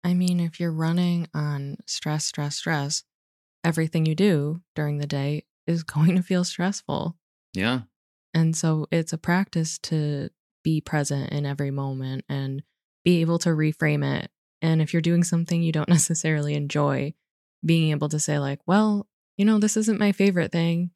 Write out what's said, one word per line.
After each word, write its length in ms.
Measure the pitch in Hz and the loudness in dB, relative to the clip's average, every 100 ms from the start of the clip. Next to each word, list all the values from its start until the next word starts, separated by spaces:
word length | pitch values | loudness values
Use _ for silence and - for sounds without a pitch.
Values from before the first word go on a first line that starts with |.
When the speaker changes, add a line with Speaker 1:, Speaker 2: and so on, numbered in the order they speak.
Speaker 1:
I 100 | 180 | 2
mean, 240 | 180 180 175 | 2 2 0
if 180 | 170 - | -2 -2
you're 120 | 170 | -4
running 540 | 160 160 175 180 175 160 | 0 0 2 2 0 -2
on 420 | 151 147 143 139 143 - | -4 -4 -4 -6 -10 -10
stress, 380 | - 156 151 | -8 -4 -4
stress, 320 | - - 143 - | -4 -4 -6 -6
stress, 460 | - 156 143 147 _ _ _ _ _ _ | -4 -2 -2 -6 _ _ _ _ _ _
everything 420 | 165 160 160 165 156 | -2 0 0 0 0
you 80 | |
do 480 | 156 208 160 147 170 _ - | 2 2 2 0 -6 _ -6
during 220 | 147 147 | -4 -2
the 80 | 147 | -4
day 380 | 143 139 151 _ _ - | -2 -2 -4 _ _ -4
is 160 | 170 | -2
<laughs> 0 | |
going 320 | 160 151 160 185 | -2 2 4 4
to 60 | |
feel 220 | 175 180 | 2 0
stressful. 720 | 175 - 180 196 - - 170 - _ _ _ | 0 -2 -2 -2 -6 -4 -4 -8 _ _ _
Speaker 2:
Yeah. 280 | 92 107 127 107 _ _ _ _ | -2 0 -2 -6 _ _ _ _
Speaker 1:
And 240 | 160 160 160 | 0 2 2
so 300 | 165 156 151 | 0 -2 -2
it's 200 | 170 165 | -2 -2
a 60 | 160 | -6
practice 580 | - 175 196 170 160 - | 0 0 0 -2 -4 -6
to 500 | - 160 147 143 - _ _ _ | -4 -2 -2 -4 -8 _ _ _
be 180 | - 156 | -2 -2
present 520 | - 151 139 139 - | 0 -2 -2 -4 -4
in 120 | 147 | -4
every 280 | 143 143 139 | -4 -4 -4
moment 520 | 139 139 131 131 131 - | -4 -6 -6 -6 -8 -6
and 340 | 139 135 135 - _ _ _ | -6 -6 -8 -12 _ _ _
be 160 | 180 175 | 2 4
able 200 | 165 170 | 4 2
to 100 | 175 | 2
reframe 540 | 156 156 156 151 147 | 2 0 2 0 0
it. 260 | 139 135 - _ _ _ | 0 -4 -6 _ _ _
And 180 | 165 160 | 0 2
if 120 | 156 | 2
you're 100 | 170 | 0
doing 220 | 160 170 | 2 2
something 360 | 170 170 170 170 | 2 0 0 0
you 100 | 165 | 0
don't 160 | 156 147 | 0 4
<laughs> 0 | |
necessarily 680 | 170 - 165 156 156 147 | 4 4 0 0 0 0
enjoy, 600 | 147 143 147 143 135 143 - _ _ _ _ 160 | -2 -2 0 0 0 -4 -8 _ _ _ _ 2
being 240 | 165 156 | 4 4
able 180 | 147 147 | 0 -2
to 120 | 151 | -2
say, 180 | 156 147 | -2 -2
like, 220 | 139 143 - | -2 -4 2
"Well, 420 | 196 214 208 - _ _ - | 2 4 0 -4 _ _ 0
you 80 | |
know, 140 | 208 214 | 4 4
this 180 | 208 220 | 2 2
isn't 220 | 220 202 | 0 2
my 140 | 208 | 2
favorite 400 | 190 196 180 147 | 4 2 2 0
thing." 400 | 170 170 170 175 | 0 0 0 -2